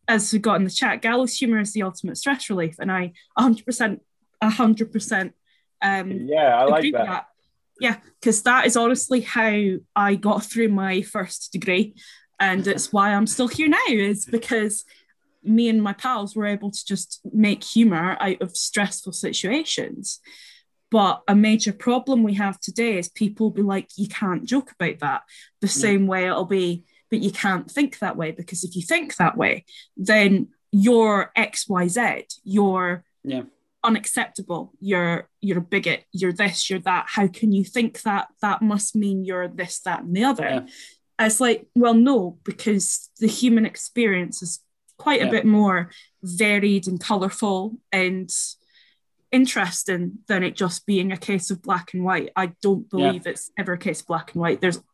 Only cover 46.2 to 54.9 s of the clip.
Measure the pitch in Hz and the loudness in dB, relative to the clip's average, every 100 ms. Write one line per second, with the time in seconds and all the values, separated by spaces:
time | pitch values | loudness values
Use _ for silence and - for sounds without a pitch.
46.2 | 185 175 214 202 202 196 185 180 - 202 | -8 -2 0 2 2 0 -2 -6 -2 -2
47.2 | 190 - 208 190 214 233 - 190 185 190 | -2 -2 -2 -2 -4 -10 -4 -2 0 -2
48.2 | 180 - - - _ _ _ _ _ _ | -6 -6 -8 -12 _ _ _ _ _ _
49.2 | - 254 254 226 180 - - 180 180 202 | 0 2 4 2 -2 -4 -4 -2 -4 -6
50.2 | - 190 180 - 185 - - 196 190 185 | -4 -2 -2 -2 -4 -4 -2 0 0 -4
51.2 | - 190 - 185 - 180 175 180 180 175 | -4 -4 -2 -6 -2 -4 -2 -4 0 -2
52.2 | - 190 180 - 202 190 - 190 190 180 | -2 -4 -4 -2 0 0 -2 0 0 0
53.2 | 175 - - - 175 180 190 160 - 165 | -6 -10 -10 -8 -6 -4 -4 -6 -6 -6
54.2 | - 170 170 - 180 170 _ | -6 -4 -2 0 0 -2 _